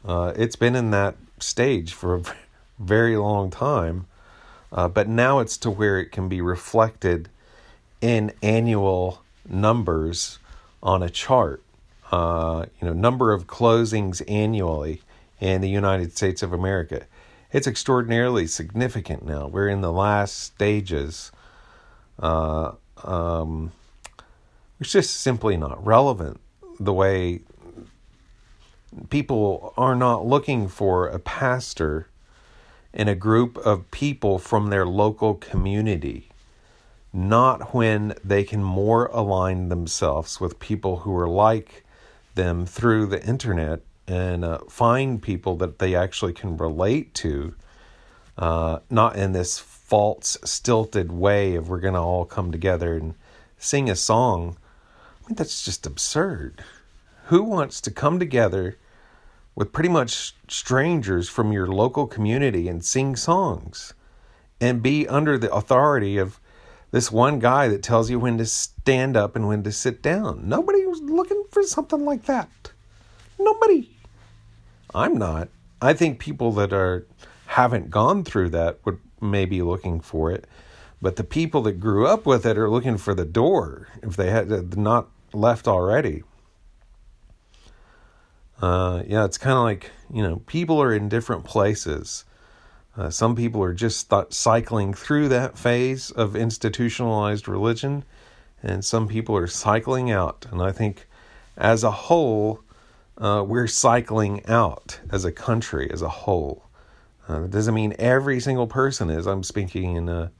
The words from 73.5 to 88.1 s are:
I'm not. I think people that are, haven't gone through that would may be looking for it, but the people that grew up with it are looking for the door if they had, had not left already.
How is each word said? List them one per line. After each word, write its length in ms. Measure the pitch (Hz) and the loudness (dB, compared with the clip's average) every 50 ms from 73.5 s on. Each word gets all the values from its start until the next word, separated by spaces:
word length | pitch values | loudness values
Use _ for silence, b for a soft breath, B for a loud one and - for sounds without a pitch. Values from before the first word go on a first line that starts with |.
| 415 440 466 427 381 294 233 - - _ - b b b b b b b b b b b b b b b b _ - | 4 4 6 4 4 4 2 -4 -16 _ -20 b b b b b b b b b b b b b b b b _ -2
I'm 240 | 92 120 320 339 127 | 0 0 2 2 0
not. 300 | 101 85 80 78 87 - _ _ _ - _ _ | 0 -2 -2 -4 -6 -8 _ _ _ -20 _ _
I 100 | - 131 | 2 2
think 260 | 151 147 170 160 131 - | 4 4 2 0 0 -4
people 340 | - 147 147 139 123 117 | -8 -10 -6 -2 -2 0
that 200 | 107 104 101 95 | 2 2 0 0
are, 340 | 98 98 95 92 90 90 90 _ - B B B B B B | 2 0 2 0 0 -2 -6 _ -20 B B B B B B
haven't 440 | B - - 123 123 120 104 78 - | B 2 4 4 4 4 0 -4 0
gone 340 | 78 104 110 139 190 202 170 | 0 2 4 4 2 0 -2
through 260 | - - 107 92 87 | -2 0 0 0 0
that 280 | 82 85 82 85 85 - - | 0 0 0 0 -2 -4 -6
would 140 | 104 90 - - - - - | -6 -6 -6 -12 -20 -14 -6
may 240 | 113 104 101 101 95 | -4 -2 0 0 0
be 180 | 90 98 92 | 0 0 -2
looking 380 | 87 85 90 90 - 90 85 85 | 0 -2 -2 -2 -4 -4 -4 -4
for 300 | - - - 80 78 82 | -6 -6 -4 -2 -2 -2
it, 160 | 90 - - B B B B B B B B B B B | -2 -4 -10 B B B B B B B B B B B
but 140 | - 95 92 | -4 -4 -2
the 80 | - 101 | -2 -8
people 360 | - - 156 165 160 - 151 | -4 -2 -2 -2 0 0 0
that 180 | 113 107 98 87 | 0 0 -2 -2
grew 260 | 95 110 101 101 117 | -2 0 2 4 4
up 180 | 151 208 220 220 | 4 4 2 4
with 220 | 151 131 120 - | 2 2 4 4
it 100 | 117 107 | 2 2
are 140 | 104 113 104 | 2 2 2
looking 260 | 110 127 123 131 113 | 2 2 0 0 -2
for 180 | 95 - 104 98 | -2 -2 -2 -2
the 100 | 90 87 | -2 -2
door 640 | 78 87 113 120 165 196 156 92 76 65 - - - - - | -2 2 2 4 4 4 2 0 -4 -10 -14 -18 -20 -20 -12
if 140 | - 110 90 | -10 -8 -4
they 140 | 95 95 90 | -2 0 2
had, 200 | 104 113 98 92 | 2 0 0 0
had 280 | 107 95 90 87 90 101 | -2 -4 -4 -4 -4 -2
not 300 | 104 107 117 120 - - _ _ _ _ | 2 2 2 2 0 -2 _ _ _ _
left 360 | - 104 107 120 120 110 - 117 | -4 2 2 2 2 2 0 0
already. 540 | 101 92 90 95 107 143 151 104 76 78 - _ _ _ _ _ _ _ _ - _ _ _ _ - - - - - _ _ - - _ b b b b b b b b b b b b b b | 2 2 2 2 2 2 0 -2 -4 -6 -12 _ _ _ _ _ _ _ _ -20 _ _ _ _ -20 -20 -20 -20 -20 _ _ -20 -20 _ b b b b b b b b b b b b b b